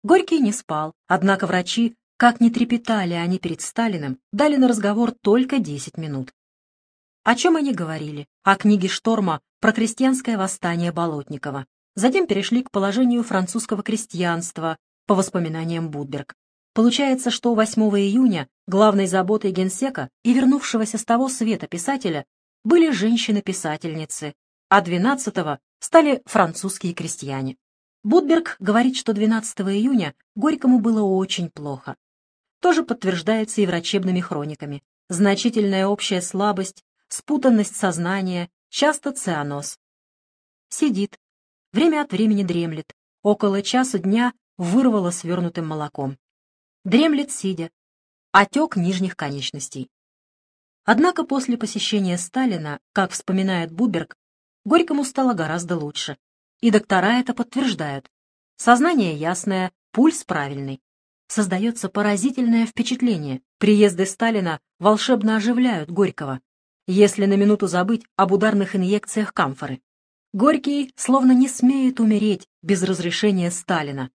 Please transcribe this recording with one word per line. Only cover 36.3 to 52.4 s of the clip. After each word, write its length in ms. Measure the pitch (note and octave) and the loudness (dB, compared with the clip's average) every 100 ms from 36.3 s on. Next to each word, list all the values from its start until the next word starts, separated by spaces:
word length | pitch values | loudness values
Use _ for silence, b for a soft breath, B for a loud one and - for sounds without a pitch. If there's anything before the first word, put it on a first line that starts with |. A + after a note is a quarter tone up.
| F#3+ G#3 G3 F#3 - _ _ _ | -2 -2 -2 -6 -10 _ _ _
спутанность 680 | - - D4 C4 A3 G3+ - | -14 -4 2 4 4 2 -2
сознания, 720 | F#3+ E3 F3 G3 F#3 F3+ F3 _ _ | -2 -2 -4 -2 -4 -4 -8 _ _
часто 440 | - D4 D4+ C#4+ | 0 0 0 -6
цианоз. 680 | C4+ - D#3+ C#3+ C#3+ C#3+ - _ _ _ _ _ _ _ _ _ | -6 -4 -4 -4 -6 -10 -14 _ _ _ _ _ _ _ _ _
Сидит. 500 | - D4+ G3 G3+ - _ _ _ _ _ | -2 0 0 -4 -8 _ _ _ _ _
Время 280 | G3 E4 D4+ | 0 2 2
от 100 | D4 | -2
времени 320 | F#3 A3 G3+ | 0 2 2
дремлет. 500 | F#3 F3 E3+ D#3 - - _ _ | 0 -2 -4 -8 -12 -20 _ _
Около 380 | G3+ G#3 G#3 G3 | 0 2 2 0
часу 380 | G3+ B3+ B3+ G3 | 0 0 0 -2
дня 340 | F3+ A3 B3 - _ - | 0 0 0 -4 _ -6
вырвало 540 | F3 A3 C4 G#3+ F3 | 0 2 4 2 0
свёрнутым 560 | F3 E3 F3+ F3 E3+ D#3+ | -4 -4 -2 -2 -4 -6
молоком. 500 | D#3 D3 - C3+ C#3 _ _ _ _ _ _ | -6 -8 -6 -8 -8 _ _ _ _ _ _
Дремлет 480 | F#3 A3+ D#4+ C#4+ C#4+ | 2 4 4 2 -2
сидя. 380 | - F#3+ E3+ E3 _ _ _ _ _ _ | -6 -6 -6 -10 _ _ _ _ _ _
Отёк 440 | G3 G3+ C#4 D#4 - | 2 2 0 -2 0
нижних 400 | F3 F#3 F#3 - | -2 -2 -4 -4
конечностей. 760 | C#3+ C#3+ C3 C#3+ - C3+ B2+ _ _ _ _ _ _ _ _ _ - | -8 -6 -8 -10 -12 -12 -14 _ _ _ _ _ _ _ _ _ 2
Однако 400 | A#3 F4 F4 E4 | 4 4 2 -2
после 320 | C#4 B3+ A#3+ | -2 -2 -4
посещения 600 | A3 G#3 - G#3 F#3+ F3 | -4 -6 -2 -2 0 -2
Сталина, 640 | F3+ B3+ | -4 -2